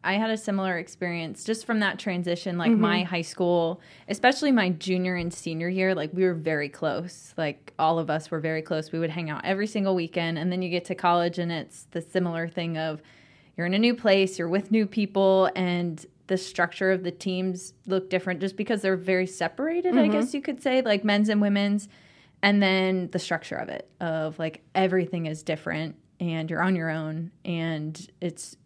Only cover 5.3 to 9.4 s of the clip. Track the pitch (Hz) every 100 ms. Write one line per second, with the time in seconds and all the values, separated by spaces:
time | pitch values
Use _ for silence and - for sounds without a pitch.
5.3 | - - 160 170 185 190 185 151 175 185
6.3 | 165 156 156 147 - 160 98 175 - -
7.3 | - 156 147 - - 160 165 156 156 156
8.3 | 160 156 160 156 160 156 165 165 160 160
9.3 | 151